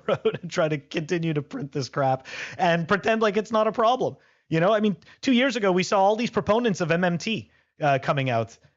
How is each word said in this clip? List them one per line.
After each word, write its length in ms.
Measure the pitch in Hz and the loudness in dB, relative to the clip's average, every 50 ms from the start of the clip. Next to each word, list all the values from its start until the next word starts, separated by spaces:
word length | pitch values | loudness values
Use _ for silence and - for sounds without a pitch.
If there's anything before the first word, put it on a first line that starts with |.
| - | -2
road 320 | - 185 - - 220 190 - | -4 -4 -2 -2 -4 -4 -4
and 80 | - 165 | -10 -8
try 200 | - 185 165 151 | -2 -2 0 0
to 100 | 156 147 | -2 -4
continue 560 | - _ - 180 156 143 185 170 165 165 156 | -6 _ -8 -8 -4 -4 -4 -2 -2 -2 -2
to 80 | 147 | -4
print 300 | 139 - - 262 151 139 | -6 -6 -10 -10 -10 -8
this 160 | - 151 127 - | -6 -8 -8 -4
crap 400 | - 156 135 131 131 135 - - - - - - - | -2 0 0 0 0 -2 -4 -14 -14 -14 -12 -12 -6
and 300 | - 185 175 165 170 165 | -2 0 2 2 0 0
pretend 340 | 147 208 190 - 233 226 226 | 0 -2 0 2 0 0 2
like 160 | 220 214 185 | 0 0 0
it's 140 | 220 202 - | -2 -4 0
not 160 | 220 214 214 | 0 0 0
a 60 | 220 | 0
problem. 440 | - - 226 226 254 262 190 143 139 - _ _ _ _ _ _ | 0 2 2 2 2 2 -2 -4 -4 -8 _ _ _ _ _ _
You 100 | 147 160 | 0 2
know, 160 | 165 196 226 | 4 4 2
I 60 | 208 | 2
mean, 160 | 214 214 180 - - - - _ | 2 0 -2 -4 -10 -20 -20 _
two 100 | - 277 | 0 2
years 240 | 254 233 254 277 214 | 4 4 4 2 0
ago, 160 | 240 202 196 | 0 0 2
we 140 | 180 185 175 | 2 2 0
saw 180 | - 220 196 | 2 2 4
all 140 | 190 196 220 | 4 4 2
these 120 | 220 247 214 | 2 -2 -2
proponents 520 | - 208 - - 208 233 247 233 170 - | -2 -2 0 2 2 2 2 0 0 -2
of 100 | 180 151 | 0 0
M 140 | 165 175 185 | 0 2 2
M 140 | 180 175 165 | 0 0 -2
T, 340 | - 226 220 156 107 - _ _ _ _ _ _ | -4 -4 -6 -6 -8 -12 _ _ _ _ _ _
uh, 200 | 151 143 139 131 | 0 2 2 2
coming 280 | - - 156 139 135 131 | 0 0 -2 0 0 0
out, 280 | 120 113 113 - - _ _ _ _ | 0 0 -2 -2 -8 _ _ _ _